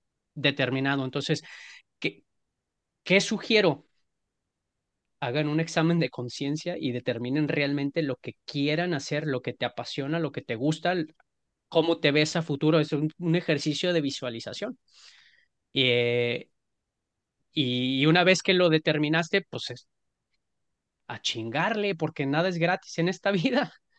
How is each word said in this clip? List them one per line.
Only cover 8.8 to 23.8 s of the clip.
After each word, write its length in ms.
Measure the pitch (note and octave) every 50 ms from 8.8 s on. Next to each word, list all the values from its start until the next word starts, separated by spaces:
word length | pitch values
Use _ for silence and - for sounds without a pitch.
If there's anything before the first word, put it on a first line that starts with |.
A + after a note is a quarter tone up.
| F3 F3+ E3
hacer, 340 | C#3 - - D3+ D3+ D#3+
lo 140 | D3+ C3 B2
que 120 | - C3+ -
te 120 | - B2
apasiona, 540 | A#2+ - - A#2+ - - D3 C3+ C#3 D#3+ E3+
lo 120 | D#3+ C3+
que 100 | - -
te 140 | - - A#2
gusta, 380 | A2 C3 D#3 D#3+ - - E3+ F#3
l-, 200 | F3 D#3 - - _ _ _ _ _ _ _ _ _ _ -
cómo 300 | - E3 D#3+ E3 E3 E3
te 120 | - C#3+
ves 240 | C#3 D3+ D3+ D#3 -
a 60 | E3+
futuro. 380 | D#3+ - D3 - D3+ D#3 D#3 D#3
Es 120 | D3+ - D#3+
un, 180 | D3+ D#3 D#3 - -
un 160 | F3 E3+ D#3+
ejercicio 580 | F3 - - D3+ C#3 - D#3 C#3+ - - F3+ F3
de 80 | E3
visualización. 800 | C#3+ C#3 C3+ - C3+ B2 A2+ A#2 - A2 G#2+ - G3+ B3 - _ _ _ _ - - - - - _ _ _ _ _ _ _ _ _ _ -
Eh, 760 | C3+ B2+ B2+ A#2+ A#2+ A#2+ A#2+ A#2+ A#2+ A#2+ A#2+ A#2 - - _ _ _ _ _ _ _ _ _ _ _ _ _ _ _ _ _ _ _ _ _ -
y, 480 | D#3+ C3 B2 B2 B2 B2 B2+ C3+ C3+
y 40 | C#3+
una 160 | D#3 E3 F3+ F3
vez 180 | F#3 F#3 E3 -
que 100 | - F#3
lo 160 | F3+ F3+ E3+
determinaste, 720 | D#3 D#3 - E3 D3+ D3+ D3+ D3 D#3+ E3 E3+ - - G3 F3+ -
pues 200 | - A#2+ - -
es 160 | B2 - - _ _ _ _ _ _ _ _ _ _ _ _ _ _ _ _ _ _ _ _ _ _ _ _
a 120 | - A#2+ -
chingarle, 760 | - - - A#2 A2 A2+ A2+ D3+ F3 G#3+ A3+ G#3+ G#3 G3+ F#3
porque 300 | D#3+ D#3+ D3+ - - C#3
nada 240 | C3+ C#3+ D#3+ F3 F#3+
es 80 | F3+
gratis 400 | E3 E3 E3+ F#3 - - - - -
en 100 | E3 F3+
esta 220 | F#3 - - G3
<laughs> 0 |
vida. 420 | G3+ F3 D#3 C4+ A#3+ C#4+ B3+ - - _